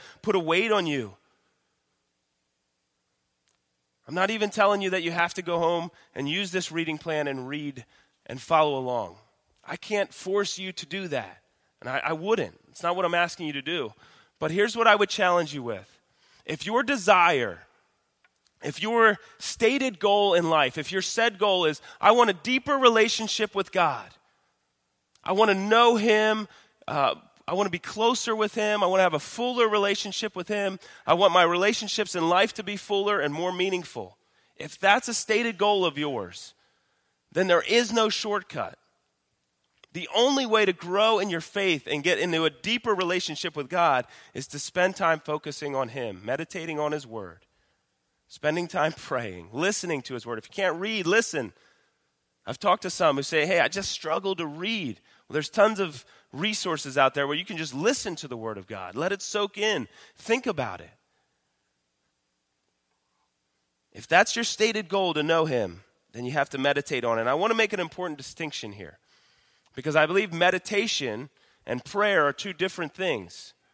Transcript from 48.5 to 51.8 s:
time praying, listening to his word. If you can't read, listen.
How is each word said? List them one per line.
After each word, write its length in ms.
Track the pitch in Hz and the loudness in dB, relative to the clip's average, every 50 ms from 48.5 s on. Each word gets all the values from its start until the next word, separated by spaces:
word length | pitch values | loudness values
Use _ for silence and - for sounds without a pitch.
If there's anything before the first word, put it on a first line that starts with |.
| 151 175 175 165 | -2 -2 -2 -4
time 240 | - 185 147 156 151 | -2 0 0 0 -2
praying, 560 | - - - 147 123 117 104 92 90 82 87 | -4 -8 -6 -6 -4 -4 -6 -10 -12 -14 -12
listening 500 | 110 127 165 196 208 - - 175 165 139 123 | -6 -2 -2 -2 -2 -2 -4 -4 -4 -6 -6
to 100 | - 131 | -8 -10
his 120 | 120 - | -10 -8
word. 120 | 117 120 110 | -8 -10 -10
If 80 | - | -10
you 80 | - - | -10 -6
can't 260 | - 202 185 - 165 | -2 0 0 0 -2
read, 260 | 185 214 220 214 175 | -4 -4 -4 -2 0
listen. 460 | 160 190 226 233 - - 151 123 101 - _ _ _ _ _ | 2 2 2 2 0 -2 -6 -6 -6 -10 _ _ _ _ _